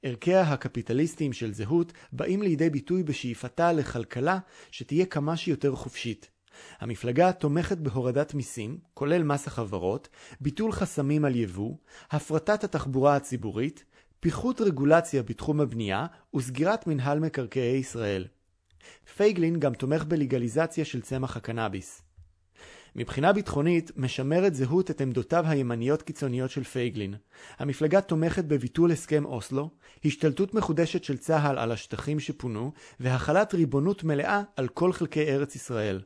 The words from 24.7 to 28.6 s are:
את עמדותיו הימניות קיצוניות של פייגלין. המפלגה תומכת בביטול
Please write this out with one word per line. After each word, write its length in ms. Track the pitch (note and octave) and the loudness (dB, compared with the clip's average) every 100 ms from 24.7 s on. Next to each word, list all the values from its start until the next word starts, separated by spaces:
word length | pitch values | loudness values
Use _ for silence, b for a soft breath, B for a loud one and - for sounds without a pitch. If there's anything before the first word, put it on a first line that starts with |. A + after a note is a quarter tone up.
| E3+ F3+ | 2 0
את 100 | D3+ | -2
עמדותיו 440 | C3 B2 - E3 D#3+ | -2 -2 0 2 2
הימניות 540 | D3 B2+ A#2 A#2+ D3+ | 2 0 -2 0 -2
קיצוניות 480 | - D#3+ C#3 B2 B2+ | -2 -6 -4 -2 -2
של 140 | - | -4
פייגלין. 500 | B2 C3 B2 A#2 G2+ G#2 _ B B B | -6 -4 -2 -2 -6 -8 _ B B B
המפלגה 420 | C#3+ C3+ D#3 F#3 | -4 0 4 4
תומכת 440 | G3 D#3+ E3 D#3+ | 4 2 2 0
בביטול 480 | E3 D3 | 0 0